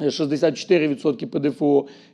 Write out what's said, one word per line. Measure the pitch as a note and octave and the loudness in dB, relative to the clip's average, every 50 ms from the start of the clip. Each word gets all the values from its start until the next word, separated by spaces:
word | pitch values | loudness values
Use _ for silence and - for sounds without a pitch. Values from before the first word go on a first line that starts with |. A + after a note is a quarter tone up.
| C#3+ C#3+ | -4 -2
шістдесят | - - D#3+ C#3 D3+ C#3 E3 D#3+ C#3 | -2 -2 -2 -2 0 0 0 0 0
чотири | - - - F#3 E3+ D3+ | -2 0 2 2 2 2
відсотки | D3+ C#3 - - D#3 C3+ - - | 0 -2 -2 -2 -2 -2 -4 -6
П | A#2+ - D3 | -6 -4 -2
Д | C#3 | -2
Ф | C#3+ B2+ - | -2 -2 0
О | D#3 D3 C#3+ C#3 - - - - - _ | 2 2 2 2 0 -2 -10 -20 -20 _